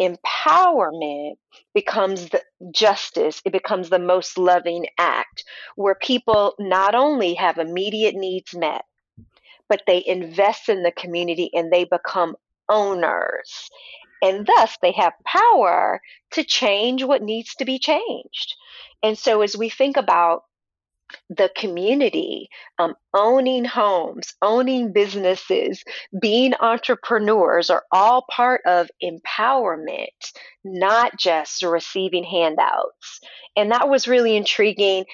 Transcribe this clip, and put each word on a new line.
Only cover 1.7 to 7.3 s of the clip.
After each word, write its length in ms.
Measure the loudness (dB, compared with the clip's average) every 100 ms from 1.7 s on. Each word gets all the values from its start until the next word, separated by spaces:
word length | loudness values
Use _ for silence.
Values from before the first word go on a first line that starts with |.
| -4
becomes 540 | -2 -2 -2 -2 -8
the 120 | -12 -12 _ -10
justice, 720 | 0 2 0 -4 -4 -4 -4 -6
it 80 |
becomes 380 | -6 -4 -6 -2
the 80 | -2
most 400 | 2 0 0 -2
loving 480 | 2 2 0 -6 -8 -2
act, 460 | -2 -2 -6 -12 -20 -20 -20 -4
where 180 | -2
people 640 | -2 -2 -2 2 2 2 -2
not 380 | -2 2 2 2
only 400 | 2 2 -2